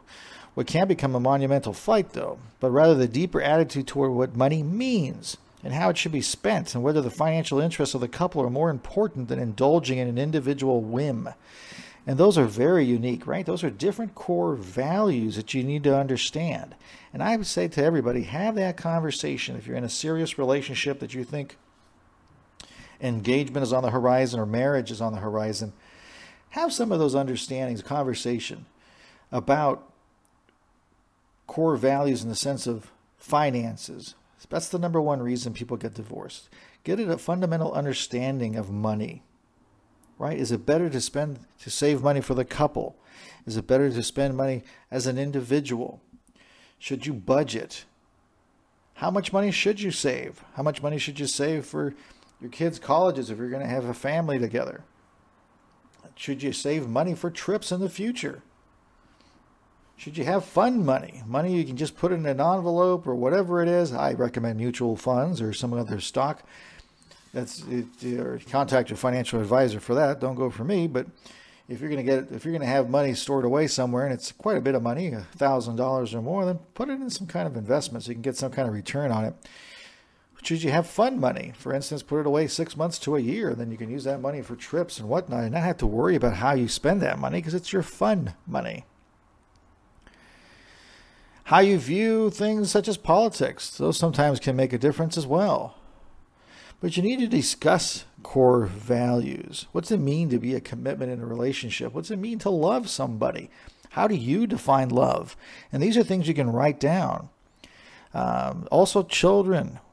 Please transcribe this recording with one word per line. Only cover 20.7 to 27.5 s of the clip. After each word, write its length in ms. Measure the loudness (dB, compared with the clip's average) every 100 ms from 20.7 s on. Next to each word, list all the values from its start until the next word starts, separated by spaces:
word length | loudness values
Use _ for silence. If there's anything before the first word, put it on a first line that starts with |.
| -4 -4 -4
that 120 | -6
you 120 | -8 -8
think 320 | -8 -8 -14 _ _ _ _ _ _ _ _ _ -20 -20 -20 -20 -6
engagement 640 | -4 -2 2 2 0 -2
is 100 | 0
on 100 | 0
the 60 | 2
horizon 500 | 2 4 4 2 0
or 60 | -2
marriage 440 | 0 2 0 -2
is 120 | -4
on 100 | -4
the 80 | -4
horizon, 540 | -4 -2 -2 -4 -8 -10 -20 -20 -20 -20 -20 -20 _
have 200 | -4 -2
some 180 | 0 0
of 100 | 2
those 160 | 2 2
understandings, 680 | 0 -4 -6